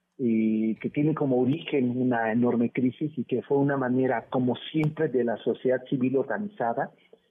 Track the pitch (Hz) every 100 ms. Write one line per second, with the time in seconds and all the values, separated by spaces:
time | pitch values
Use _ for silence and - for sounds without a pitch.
0 | _ - 120 110 110 110 110 107 123 147
1 | 151 151 143 123 127 160 - 147 123 123
2 | 127 120 113 113 120 117 117 - 127 -
3 | 151 - 113 123 - 143 139 139 127 127
4 | 131 135 135 135 123 117 - 156 151 151
5 | 156 123 117 104 131 113 127 127 - 135
6 | 127 131 131 104 101 - 117 117 165 -
7 | _ - _